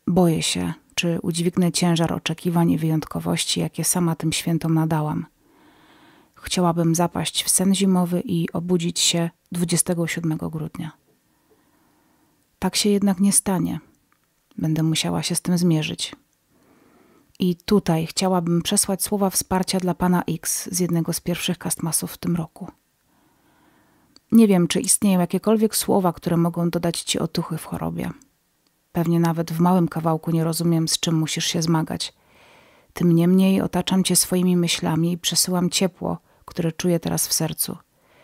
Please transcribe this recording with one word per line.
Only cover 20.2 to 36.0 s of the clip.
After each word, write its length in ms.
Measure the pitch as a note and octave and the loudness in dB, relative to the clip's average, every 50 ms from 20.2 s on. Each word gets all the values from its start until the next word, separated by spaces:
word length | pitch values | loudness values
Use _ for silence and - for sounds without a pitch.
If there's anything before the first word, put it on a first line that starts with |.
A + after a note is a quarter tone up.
| - | 0
X 460 | - D#3+ - - - - - - - | -2 -4 -6 -4 -6 -6 -6 -6 -6
z 80 | F3+ F3 | -4 -2
jednego 340 | F3+ E3+ E3+ E3 D#3+ - E3 | -2 0 0 0 0 -2 -4
z 80 | - | -4
pierwszych 360 | - F3 F3 - - - F3+ | -4 -4 -4 -4 -2 -4 -4
Castmasów 540 | - - D#3 - - - D#3+ - - F3+ E3+ | -4 -4 -8 -6 -6 -4 -4 -4 -4 -4 -6
w 60 | - | -10
tym 180 | - - F3 E3+ | -6 -4 -2 -2
roku. 360 | E3+ E3 - - - F#3 - - _ _ _ _ _ _ _ _ _ _ _ _ _ _ _ _ _ _ _ _ _ _ _ _ _ _ _ _ _ _ - | -2 -4 -6 -10 -16 -16 -16 -16 _ _ _ _ _ _ _ _ _ _ _ _ _ _ _ _ _ _ _ _ _ _ _ _ _ _ _ _ _ _ 4
Nie 160 | A3 A3+ A3+ | 6 6 8
wiem, 200 | G3+ G3 F3 F3 | 8 6 4 2
czy 120 | - - F#3 | 2 0 -2
istnieją 400 | - F#3 - - - G3+ F#3+ F3+ | 0 0 0 0 2 2 2 2
jakiekolwiek 560 | F3 - - F3+ - G#3+ A3+ A3 A3 G#3+ - | 2 0 -2 -2 0 2 2 2 2 0 0
słowa, 380 | - - - - G3+ F#3 F3 E3 | -2 0 0 2 2 2 0 0
które 240 | - - F3 E3+ | -2 -2 0 2
mogą 320 | E3 E3+ E3+ E3 F3 E3+ E3+ | 2 2 0 0 -2 -2 -2
dodać 320 | E3 E3+ E3+ E3+ E3 - | -2 -2 -2 -2 -4 -4
ci 180 | - - - - | -4 -4 -4 -2
otuchy 380 | E3+ E3 - F3+ E3+ - E3 | -4 -4 -4 -4 -6 -4 -6
w 80 | D#3 - | -10 -10
chorobie. 460 | - E3+ D#3+ D#3+ E3 E3 E3+ - - - - - _ _ _ _ _ _ _ _ _ _ _ _ _ | -8 -8 -6 -6 -6 -6 -6 -8 -8 -10 -12 -18 _ _ _ _ _ _ _ _ _ _ _ _ _
Pewnie 280 | - F3 E3 E3+ E3+ E3 | -4 -2 0 2 2 2
nawet 320 | E3+ E3 D#3+ E3 E3 - | 2 2 0 -2 -4 -4
w 80 | E3 E3 | 0 2
małym 280 | F3 F3 F#3 F#3 E3+ | 4 4 4 4 2
kawałku 440 | D#3 - E3 D#3+ E3+ D#3+ D#3+ - E3+ | 2 0 -2 -2 0 -2 -2 -2 -2
nie 120 | E3 D#3+ D#3+ | 0 0 0
rozumiem, 440 | E3 D#3+ - E3+ E3+ E3 D#3+ D#3+ | 0 -2 0 0 2 2 2 2
z 120 | D#3 - - | 0 -2 0
czym 160 | - E3+ E3 | 0 0 0
musisz 300 | D#3+ D#3+ D3+ - E3 - | 0 0 -2 -4 -4 -4
się 160 | - - F3 | -2 -2 -2
zmagać. 520 | D#3+ E3 E3 D#3+ E3 - - E3 - - - _ _ _ _ _ - - - - - _ _ _ _ _ - | 0 0 0 0 0 -2 -6 -8 -8 -10 -12 _ _ _ _ _ -20 -20 -20 -20 -20 _ _ _ _ _ -4
Tym 180 | - E3+ F3 | 0 2 4
niemniej 500 | E3 E3 E3+ F3+ F#3 F#3+ F#3+ F#3+ F#3+ F#3+ | 6 6 6 6 6 6 6 4 4 2
otaczam 420 | - E3+ - F3+ F3 - F#3 F#3+ F3+ | 0 0 -2 -4 -2 0 0 2 2
cię 120 | - F3+ | 2 2
swoimi 420 | - - - F#3 F3+ F3+ F#3 F3+ | 2 2 2 0 2 2 4 2
myślami 540 | F3 E3+ E3 - - F3 E3+ D#3+ D#3+ E3 E3+ | 2 2 0 0 -2 -2 0 0 2 0 0
i 60 | F3 | -2
przesyłam 520 | E3+ - - F3 - - F#3 F#3 F3 F3+ E3+ | -2 -4 -2 0 0 0 0 0 0 0 0
ciepło, 480 | - - F#3+ F3+ - - | 0 2 0 0 -2 -4